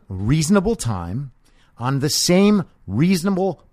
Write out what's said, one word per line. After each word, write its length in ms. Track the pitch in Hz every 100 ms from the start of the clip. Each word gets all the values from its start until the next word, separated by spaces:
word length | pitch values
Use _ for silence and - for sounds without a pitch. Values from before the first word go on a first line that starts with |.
| -
reasonable 680 | 95 101 151 151 202 190 185
time 580 | - 98 85 107 139 - _ _ _ -
on 220 | 120 139
the 100 | 143
same 540 | - - 180 202 208 - _ -
reasonable 760 | 98 170 190 175 190 190 170 _